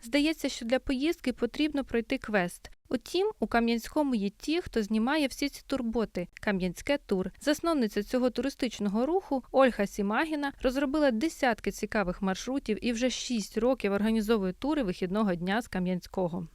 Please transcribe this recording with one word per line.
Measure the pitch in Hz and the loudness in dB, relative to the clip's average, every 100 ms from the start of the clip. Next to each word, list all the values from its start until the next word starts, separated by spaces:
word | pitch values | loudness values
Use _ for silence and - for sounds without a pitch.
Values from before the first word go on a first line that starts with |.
Здається, | 233 285 294 320 277 | 0 2 2 0 -4
що | - 226 | -4 0
для | 262 | 0
поїздки | - 262 294 339 - | 2 0 0 0 -2
потрібно | 240 233 - 302 285 | 0 -2 0 0 0
пройти | 262 233 220 262 | 0 -2 0 -4
квест. | - 208 175 - - - _ | 0 0 0 -4 -16 -20 _
Утім, | - - 339 415 - | -4 -2 0 0 0
у | 220 | 0
Кам'янському | 233 233 233 - - 285 247 | 2 2 0 0 0 2 2
є | 202 | 0
ті, | - - 320 | -4 -2 -2
хто | - 233 | 0 -2
знімає | 202 220 233 311 269 | 0 0 2 2 0
всі | - 277 | 0 -4
ці | - - | -4 -4
турботи. | 269 233 233 208 - 175 - | -2 0 0 -2 -4 -8 -4
Кам'янське | - 196 180 170 - 285 | -2 0 0 -2 -2 -2
тур. | - 190 185 - | 0 -2 -2 -2
Засновниця | - 302 339 311 220 208 | 0 0 2 2 0 -2
цього | 208 254 247 | -2 0 0
туристичного | 240 254 - 247 - 208 202 262 | 0 -4 -2 -4 -2 -2 0 2
руху | 370 - 269 - | 0 0 -4 0
Ольга | 262 262 - 202 | 4 4 4 -2
Сімагіна | - 202 220 320 302 285 - | -2 0 0 0 -2 -4 -2
розробила | 269 262 277 302 294 | -2 0 0 2 2
десятки | 220 320 - 262 220 - | 2 -2 0 0 0 -4
цікавих | - 214 220 180 180 | -6 -2 0 0 0
маршрутів | 190 185 - 269 - 208 233 | -2 -2 -2 -4 -2 -2 0
і | |
вже | 226 254 | 0 0
шість | 226 - 240 196 - | -2 -2 -4 -2 0
років | 233 262 202 | 2 2 0
організовує | 202 214 226 208 226 190 | 2 2 2 2 2 0
тури | 180 262 311 | -2 0 0
вихідного | 208 175 185 202 214 170 | 0 -2 -2 2 2 0
дня | 180 208 | 0 -2
з | - | -2
Кам'янського. | 185 180 180 - - 180 175 170 | -2 -2 -2 -4 -4 -2 -4 -8